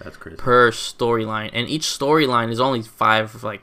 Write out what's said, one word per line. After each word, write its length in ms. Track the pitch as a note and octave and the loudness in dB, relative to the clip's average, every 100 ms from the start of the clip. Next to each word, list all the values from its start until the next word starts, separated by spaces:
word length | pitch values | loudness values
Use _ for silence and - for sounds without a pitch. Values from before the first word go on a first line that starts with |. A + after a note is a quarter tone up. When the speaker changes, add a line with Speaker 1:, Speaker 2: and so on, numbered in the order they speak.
Speaker 1:
That's 140 | - - | -20 -18
crazy. 200 | - D#2+ | -18 -8
Speaker 2:
per 340 | C3 B2 A#2+ | 2 6 6
storyline, 800 | - - - A#2+ A#2 A2 A2 G#2+ | 2 -10 -4 -2 -2 -2 -6 -6
and 160 | A2+ A#2+ | -6 -4
each 140 | D#3 | -4
storyline 680 | - - C#3 D#3+ C#3 A#2+ A2+ | -6 -4 2 2 4 2 0
is 80 | A2+ | 0
only 220 | C3 B2 | 0 0
five, 640 | A2 - A2 A2 G#2+ A2 | -6 0 2 2 0 -8
like, 180 | A2 G2+ | -10 -10